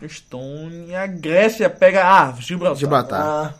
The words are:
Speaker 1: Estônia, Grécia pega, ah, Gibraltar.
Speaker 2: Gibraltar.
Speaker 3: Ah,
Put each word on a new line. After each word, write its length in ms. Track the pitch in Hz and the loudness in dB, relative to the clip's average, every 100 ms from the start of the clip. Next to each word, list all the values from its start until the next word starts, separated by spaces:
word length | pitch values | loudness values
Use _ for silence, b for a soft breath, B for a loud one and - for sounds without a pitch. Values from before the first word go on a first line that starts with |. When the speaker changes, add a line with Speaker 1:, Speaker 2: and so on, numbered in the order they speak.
Speaker 1:
Estônia, 1040 | 147 - - 127 135 147 160 170 170 180 196 | -16 -18 -18 -14 -12 -12 -14 -16 -12 -8 -8
Grécia 600 | 180 151 170 220 220 190 | -8 -2 2 2 2 -4
pega, 360 | - 185 190 185 | 4 4 6 6
ah, 260 | 190 143 123 | 6 4 -2
Gibraltar. 400 | 120 175 180 139 | -10 -4 -2 -2
Speaker 2:
Gibraltar. 420 | 143 143 120 98 | 0 0 0 -4
Speaker 3:
Ah, 340 | 151 151 151 - | -2 -4 -6 -10